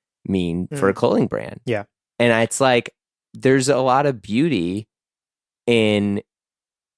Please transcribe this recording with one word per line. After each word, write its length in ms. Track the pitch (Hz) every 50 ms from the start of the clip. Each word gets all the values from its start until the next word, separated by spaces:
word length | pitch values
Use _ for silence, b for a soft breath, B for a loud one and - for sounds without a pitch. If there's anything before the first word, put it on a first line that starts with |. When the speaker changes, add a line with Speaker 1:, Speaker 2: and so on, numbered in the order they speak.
| _ _ _ _ -
Speaker 1:
mean 400 | - 98 92 87 85 82 90 90 - 156
for 140 | 139 95 98
a 40 |
Speaker 2:
Mm. 40 | 101
Speaker 1:
clothing 300 | - 117 127 208 247 127 -
brand. 320 | - 53 57 - - - -
Speaker 2:
Yeah. 200 | 127 113 104 104 _ _ _ _ _ _ -
Speaker 1:
And 140 | 120 120 113 113
it's 180 | 117 - - -
like, 340 | 135 131 123 120 - - _ _ _ _ _ _ _ _ -
there's 340 | 110 - 131 135 135 127 139
a 100 | 135 127
lot 280 | 131 131 127 135 147
of 140 | 143 131 104
beauty 680 | - 101 104 123 156 170 135 92 82 87 92 104 110 _ _ _ _ _ _ _ _ _ _ _ _ _ _ _ -
in 540 | 120 117 113 110 107 104 104 101 101 101 104 - _ _ _ _ _ _ _ _ _ _ _ _ _ _